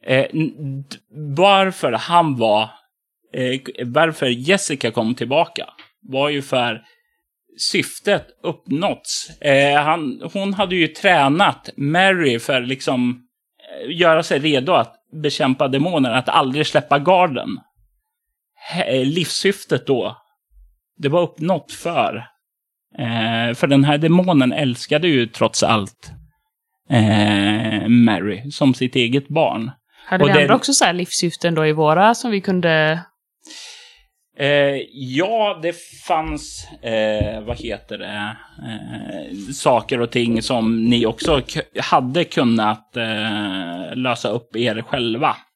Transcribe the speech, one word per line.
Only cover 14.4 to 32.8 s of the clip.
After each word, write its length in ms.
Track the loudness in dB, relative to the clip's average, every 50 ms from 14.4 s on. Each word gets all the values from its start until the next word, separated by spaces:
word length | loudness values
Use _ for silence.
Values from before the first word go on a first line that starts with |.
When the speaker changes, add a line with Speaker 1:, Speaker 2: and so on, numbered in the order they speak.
| 2 2 2 2 2 2 2
Speaker 1:
att 220 | 2 2 0 _ _ _ _ -14 -4 -4
bekämpa 460 | -4 -2 0 0 0 2 2 0 0
demoner, 420 | 2 0 0 0 0 0 0 2 0
att 160 | 0 0 2
aldrig 380 | 2 2 2 2 0 -2 -2
släppa 320 | 2 2 0 2 2 0 0
garden. 500 | 4 4 4 4 4 2 0 -4 -6 -8 -10 -10 _ _ _ _ _ _ _ _ _ _ _ _ _ _ _ _ _ _ _ _ -16 -10 -4
He-, 120 | -4 -2 0 0 0
eh, 40 | 0
livssyftet 800 | 0 0 0 -2 -2 -4 -2 0 0 -2 -2 -4 _ -2 -2 0
då, 300 | 0 0 0 0 -4 -8 -10 _ _ _ _ _ _ _ -20 -20 _ _ _ _ _ _ _
det 100 | -4 0
var 140 | 2 2 0
uppnått 500 | 0 -4 -6 -2 -2 -2 -2 -2 _ -18
för, 440 | -10 -8 -4 -2 -2 -2 -2 -4 -6 -12 -14 _ _ _ _ _ _ _ _ _ _ _ _ _ -8
eh, 560 | -6 -4 -4 -2 -2 -2 -2 -2 -2 -2 -2
för 120 | -2 0
den 180 | 2 4 4 4
här 140 | 4 2 2
demonen 540 | 2 4 4 4 4 4 4 4 4 2 0
älskade 560 | 0 -2 -2 -2 -4 -4 -2 0 0 2 2
ju 180 | 2 2 0
trots 360 | -2 _ 0 0 0 2 0 0
allt, 480 | 2 2 0 -2 -4 _ _ -20 -20 -20 -20 -20 _ _ _ _ _ _ _ _ _ _ _ _ _
eh, 1000 | 2 4 4 4 4 4 2 2 2 2 0 0 0 -2 -2 -2 -4 -2 2 4
Mary 600 | 6 6 6 6 4 0 -2 -4 -6 -6 -8 -12
som 240 | -4 0 2 2 2
sitt 200 | 2 -2 -2 0
eget 320 | 0 0 2 0 -2 -2 -2
barn. 420 | -2 0 0 0 0 -4 -6 -8 -12 _ _ _ _ _ -8 -4
Speaker 2:
Hade 140 | 2 2 4
Speaker 1:
Och 60 | 4
Speaker 2:
vi 40 | 6
Speaker 1:
det 60 | 4
Speaker 2:
andra 140 | 4 4 2
också 180 | 2 2 0 0
så 120 | 2 2
här 80 | 2 0
livssyften 600 | 0 -4 -4 -4 -2 -2 -2 -4 -2 -2 -2 0
då 120 | 2 0
i 60 | 0 2
våra 420 | 2 2 2 4 6 4 4 4
som 160 | 2 -2 -2
vi 100 | -2 -2
kunde 600 | -2 0 -2 0 2 2 2 2